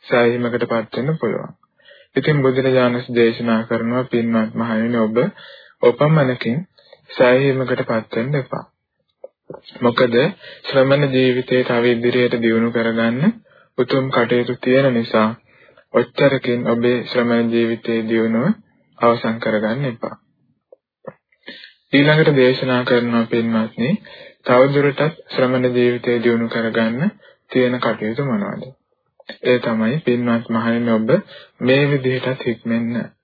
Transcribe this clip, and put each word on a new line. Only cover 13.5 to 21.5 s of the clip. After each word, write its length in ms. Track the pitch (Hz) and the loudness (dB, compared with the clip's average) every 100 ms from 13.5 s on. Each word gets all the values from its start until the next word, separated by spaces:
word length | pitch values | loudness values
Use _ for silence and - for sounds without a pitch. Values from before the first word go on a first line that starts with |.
| _ _ - | _ _ -4
උතුම් 280 | 123 135 131 | 0 0 0
කටයුතු 420 | 131 117 120 120 123 | -2 0 0 0 -4
තියෙන 380 | - 127 139 | 2 2 4
නිසා 360 | 120 113 113 110 117 _ _ - _ _ | 0 0 0 0 -2 _ _ -20 _ _
ඔච්චරකින් 680 | - 120 - 139 135 123 120 120 | -2 0 2 2 2 -2 -2 0
ඔබේ 300 | 117 120 123 | 0 2 0
ශ්‍රමණ 480 | 110 127 120 117 117 | -2 -2 0 0 0
ජීවිතයේ 480 | 117 117 113 - 113 | 0 0 -2 -4 -4
දියුණුව 440 | 110 113 113 113 143 220 _ _ _ _ | -2 0 0 0 0 -2 _ _ _ _
අවසන් 380 | 120 117 120 113 | 0 2 -2 -4
කරගන්න 460 | 117 107 107 120 143 | -2 -2 -2 -2 -4
එපා. 300 | 117 - - _ _ _ _ _ - _ _ - - _ _ - | -6 -10 -12 _ _ _ _ _ -20 _ _ -20 -20 _ _ -20